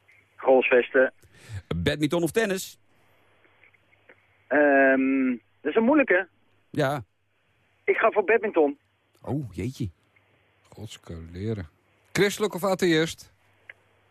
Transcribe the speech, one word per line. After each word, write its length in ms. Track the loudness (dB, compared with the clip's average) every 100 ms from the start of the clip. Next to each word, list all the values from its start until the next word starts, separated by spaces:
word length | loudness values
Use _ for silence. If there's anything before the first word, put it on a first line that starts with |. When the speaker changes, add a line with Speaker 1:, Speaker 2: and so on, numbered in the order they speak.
| _ _ _ -4
Speaker 1:
Grolsvesten. 800 | 2 4 4 2 2 0 0 -4 -20 -20 -16 -12 -8 -4
Speaker 2:
Badminton 480 | -2 -2 -2 -2
of 80 | -2
tennis? 460 | 0 -2 -2 -8 -18 _ _ _ _ _ _ _ _ -20 _ _ _ _ _ _ _ -2
Speaker 1:
Ehm, 840 | 2 4 4 4 2 2 0 0 -2 _ _
dat 100 | -4
is 40 | 0
een 80 |
moeilijke. 440 | 2 2 2 0 -2 _ _ _ _
Speaker 2:
Ja. 340 | -4 -2 -4 -10 _ _ _ _ _ _ _
Speaker 1:
Ik 120 | -4 0
ga 140 | 0
voor 120 | 0
badminton. 540 | 0 0 0 0 0 -2 _ _ _ _
Speaker 2:
Oh, 320 | -8 -6 -6
jeetje. 360 | -8 -8 -6 -10 -10 _ _ _ _ _ _ _
Speaker 3:
Godskaleren. 1000 | -20 -18 -18 -16 -16 -14 -8 -6 -6 -10 _ _ _ _
Christelijk 420 | 0 0 0 -4
of 100 | -2
atheïst? 720 | -2 0 2 2 0 -6 -20 _ _ _ -20 -20 _ _ _